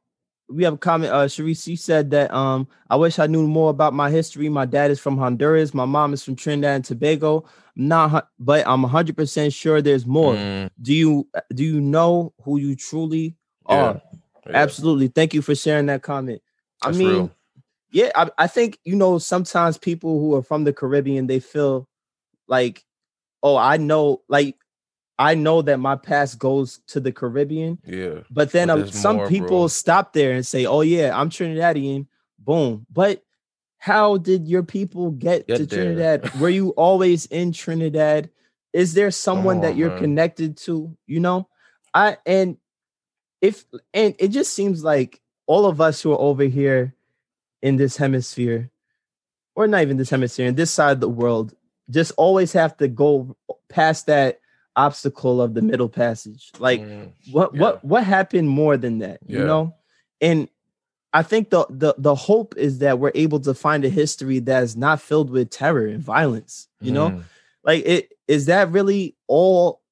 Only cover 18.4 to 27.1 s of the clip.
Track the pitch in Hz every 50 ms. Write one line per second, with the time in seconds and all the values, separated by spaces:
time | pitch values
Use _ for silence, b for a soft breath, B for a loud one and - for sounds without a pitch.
18.4 | 165 170 - 247 233 220 202 - _ 165 190 202 190 185 180 165 - - 190 180
19.4 | 175 - - 175 170 165 156 - - 175 170 165 - 160 160 147 151 156 147 135
20.4 | 127 - 156 151 151 143 139 - 139 127 143 143 135 139 139 135 131 127 135 131
21.4 | - - - 147 147 139 131 127 131 - _ _ _ _ _ _ _ _ _ _
22.4 | _ - 127 127 123 120 95 - _ _ _ _ _ _ _ _ _ _ _ _
23.4 | - 143 139 123 117 135 151 160 151 147 156 156 147 147 131 - _ - 139 143
24.4 | 147 139 - _ _ _ _ _ _ _ _ _ _ _ _ - 139 151 165 160
25.4 | 151 156 165 165 147 143 139 131 127 135 135 131 - - 151 143 143 131 120 113
26.4 | 131 131 135 139 135 127 - - _ - - 143 131 131